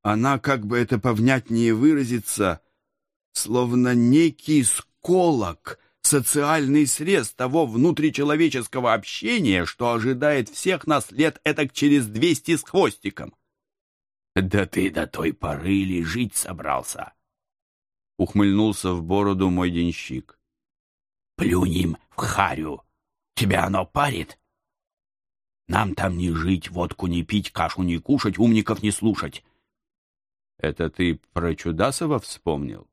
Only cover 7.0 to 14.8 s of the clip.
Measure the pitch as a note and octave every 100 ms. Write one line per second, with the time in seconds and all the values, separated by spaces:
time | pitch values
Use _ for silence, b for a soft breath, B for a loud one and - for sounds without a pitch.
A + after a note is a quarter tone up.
7 | D#3 F#3+ A2+ - B2+ D3+ C#3 A2+ D#3+ D3
8 | D3+ - C#3+ D3+ D#3+ C3 A2+ C3 B2 A2
9 | - - - A#3+ C#3 F#2 E2+ - A#2+ A#2
10 | A#2 B2+ D3 C#3+ A2+ - F#3 F3+ - D3
11 | - A2 D#3 - D3+ D3+ C#3 - D3 C#3+
12 | A2 A2 E3 C#3 - D#3+ - F#3 D3 -
13 | G2 - - _ _ _ _ _ _ _
14 | _ _ _ F#2+ F#2+ G2+ F#2 -